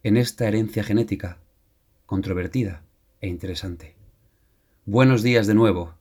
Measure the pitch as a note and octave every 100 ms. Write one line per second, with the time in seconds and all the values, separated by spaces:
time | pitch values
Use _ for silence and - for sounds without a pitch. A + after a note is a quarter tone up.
0 | A#2 A2 A#2+ - A2+ A2 A2 A2 G#2 G#2
1 | A2+ F#2+ F2 F2 _ _ _ _ _ _
2 | _ F#2+ F#2+ F2+ F2 C3 G#2 E2+ _ _
3 | _ _ G2 F2 F#2 E2+ F#2+ E2+ - _
4 | - _ _ _ _ _ _ _ - G#2+
5 | C3 B2 A#2+ A#2+ G#2 G#2+ A2+ F2+ E2 -